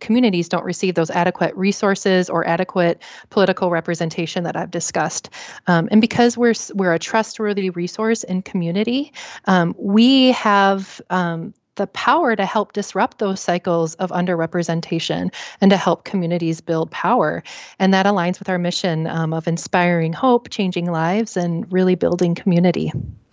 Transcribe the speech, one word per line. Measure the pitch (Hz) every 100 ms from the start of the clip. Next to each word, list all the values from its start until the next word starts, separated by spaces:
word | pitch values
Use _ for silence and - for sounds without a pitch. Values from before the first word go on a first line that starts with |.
communities | - 226 247 180 170
don't | 175
receive | - 180 190
those | 170 160
adequate | 175 175 - 165 -
resources | 190 202 202 196 202 185 180
or | 165 170
adequate | 170 185 190 170 170 - - -
political | - 190 185 185
representation | 170 165 170 165 170 165 -
that | 170 170
I've | 170
discussed. | 175 - 170 156 - - - - - -
Um, | 170 160
and | 214
because | 226 - 240 233
we're | 240
s-, | 220 -
we're | 202 185
a | 165
trustworthy | - 226 214 - 214 202 190
resource | 175 175 - 220 226
in | - 185
community, | - 190 170 180 226 254 285 - - -
um, | - 185 170 -
we | 202 208 240 269 254
have, | 240 220 202 196 196 190 - -
um, | 185 175 165 165 - _ -
the | 202
power | - - 302 294 214
to |
help | 196 220 208
disrupt | - 202 190 240 -
those | 208 190
cycles | - 175 185 170 160
of | - 185
underrepresentation | 185 180 175 165 180 170 165 - 165 - 165 180 - - -
and | 196
to | 196
help | 180 165
communities | - 196 165 175 165 160
build | - 160 160
power. | - 175 233 156 170 - - - -
And | 190
that | 190
aligns | 196 202 175 185
with | -
our | 185
mission, | 175 175 190 160 160
um, | 165 160
of | 160 165
inspiring | 165 - 185 175 175 160
hope, | 165 262 240 247
changing | - 190 180 175
lives, | 165 165 202 226 -
and | 175 165 175
really | 185 185
building | 180 170 175 180
community. | 170 - 170 180 165 156 - - - _